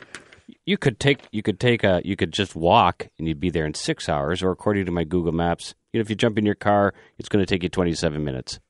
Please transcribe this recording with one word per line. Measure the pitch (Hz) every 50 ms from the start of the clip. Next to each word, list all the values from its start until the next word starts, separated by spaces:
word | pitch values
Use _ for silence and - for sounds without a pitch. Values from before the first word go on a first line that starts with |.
| - - - - - _ - - _ - - _ _
you | - 202 -
could | - 139 101 -
take, | - 143 143 - - - -
you | 107 -
could | 110 95 -
take | - 123 120 110 -
a, | 101 90 87 -
you | 90 98
could | - 98 82 -
just | - 98 - -
walk | 80 80 87 101 117 95 87 - - - - _ -
and | 78 80
you'd | 78 71
be | 92 90
there | 76 85 78
in | 78 76
six | - - - 156 - - -
hours. | 78 71 69 76 87 90 92
Or | 92
according | 85 - - 107 104 101 95
to | 87 85
my | 87 82
Google | 76 87 90 82 85 80
Maps, | 85 85 85 85 - - - - _ _ _ -
you | 113
know, | 107
if | 104
you | 107
jump | 95 127 117 104 110
in | 107
your | 104 98
car, | - - 107 104 101 101 95 - - - _ _ -
it's | - -
gonna | - 104 92
take | 87 101 87 87
you | 85
twenty-seven | - 95 87 85 80 76 87 80 73 76 76
minutes. | 71 65 64 - - - - - _